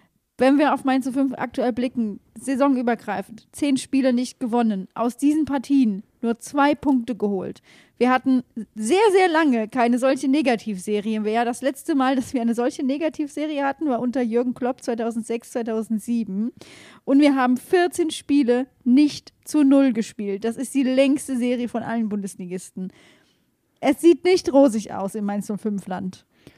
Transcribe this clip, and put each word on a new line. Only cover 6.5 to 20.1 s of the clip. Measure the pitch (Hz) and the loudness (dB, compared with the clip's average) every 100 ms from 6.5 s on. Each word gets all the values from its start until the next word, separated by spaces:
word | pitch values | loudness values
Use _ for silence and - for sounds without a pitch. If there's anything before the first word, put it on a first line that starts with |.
| 285 285 | 0 2
Punkte | 294 277 262 233 208 | 2 0 0 0 -4
geholt. | 208 196 - - _ - _ - | -4 -4 -6 -12 _ -20 _ -2
Wir | 240 | 0
hatten | 254 262 254 - - 208 - | 2 2 0 -2 -12 -14 -8
sehr, | 220 359 440 | 0 4 4
sehr | 381 370 | 6 4
lange | 311 320 240 220 | 4 2 2 -2
keine | 262 240 247 | 0 2 2
solche | 262 269 285 | 2 0 0
Negativserie | 277 277 226 - 190 180 208 202 220 | 2 2 0 -2 -8 -4 -4 -2 -4
mehr. | 208 220 233 | -2 0 -2
Das | 247 | -2
letzte | 262 262 - 277 | -4 -4 -2 0
Mal, | 262 269 | 2 0
dass | 240 | -2
wir | 262 | -2
eine | 233 233 | -2 0
solche | 240 - 262 | -2 -2 -4
Negativserie | 277 311 - 294 294 302 294 | -2 -4 -4 -8 -6 -6 -2
hatten, | 277 277 311 | -4 -2 -2
war | 233 | -2
unter | 247 262 | -2 -2
Jürgen | 247 233 247 | 0 0 -2
Klopp | 240 247 262 | -2 -4 -4
zweitausendsechs, | - 233 233 226 214 233 - | -6 -4 -4 -6 -6 -8 -6
zweitausendsieben. | 247 233 226 214 220 - 233 208 190 226 - - - - - - | -8 -4 -4 -4 -4 -4 -4 -4 -4 -6 -8 -20 -20 -20 -10 0
Und | 277 | 4
wir | 294 269 | 4 4
haben | 254 254 | 2 0
vierzehn | - 370 349 - 320 | 0 2 2 0 -4
Spiele | - - 285 233 240 262 _ | -4 -2 2 2 0 -2 _
nicht | 247 254 294 - - _ - | 2 4 4 0 -16 _ -4
zu | 302 | 2
null | 277 277 269 | 6 6 4
gespielt. | 226 220 | 2 -4